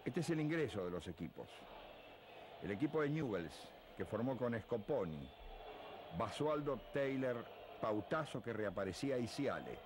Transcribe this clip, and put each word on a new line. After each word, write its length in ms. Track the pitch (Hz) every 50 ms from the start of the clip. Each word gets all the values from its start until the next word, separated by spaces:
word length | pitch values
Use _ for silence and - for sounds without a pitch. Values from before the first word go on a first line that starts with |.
| -
Este 180 | 139 127 180
es 80 | 156 160
el 100 | 170 156
ingreso 460 | 156 151 160 165 151 117 92 104 90
de 60 | 90
los 160 | 87 87 -
equipos. 420 | 92 82 - 85 78 - - 60 - - - - - - - - - - - - - - - - - - - - - - - -
El 80 | 85
equipo 300 | 104 98 139 151 151 160
de 80 | 151 147
Newell's, 600 | 147 160 156 127 101 87 82 80 - - - - - - - - -
que 80 | - 95
formó 320 | - - 107 117 131 135
con 220 | 107 127 120 117 113
Scoponi, 720 | - - 123 113 101 - 151 127 98 85 78 73 69 64 - - - - - - - - - - - - - - - - -
Basualdo, 640 | 165 113 107 - - 143 151 151 151 147 143 135 117 - - -
Taylor, 520 | 143 139 135 135 131 131 127 120 117 110 - - - - - - -
Pautazo, 600 | - 113 107 107 - - 165 160 151 - - 135
que 120 | - 117 113
reaparecía, 640 | 107 107 101 92 104 98 95 90 - - 139 131
y 100 | 127 120
Ciale. 500 | 113 - - 139 123 92 78 64 62 60 - -